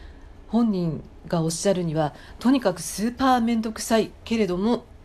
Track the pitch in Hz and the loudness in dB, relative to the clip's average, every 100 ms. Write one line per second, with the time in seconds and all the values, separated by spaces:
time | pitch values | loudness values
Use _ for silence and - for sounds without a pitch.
0 | - - - - - 220 233 190 170 139 | -20 -20 -20 -20 -4 0 2 0 -2 -4
1 | - - - 170 160 165 202 180 170 156 | -10 -18 -4 -2 -2 0 0 0 0 0
2 | 147 - - - 233 269 202 175 - - | -2 -4 -20 -2 2 2 2 -2 -8 -4
3 | 220 240 269 247 233 233 220 220 - 226 | -4 0 2 4 2 0 -2 -6 0 2
4 | 190 - - 226 196 180 214 240 - - | 2 -4 -4 0 0 0 0 0 -4 -20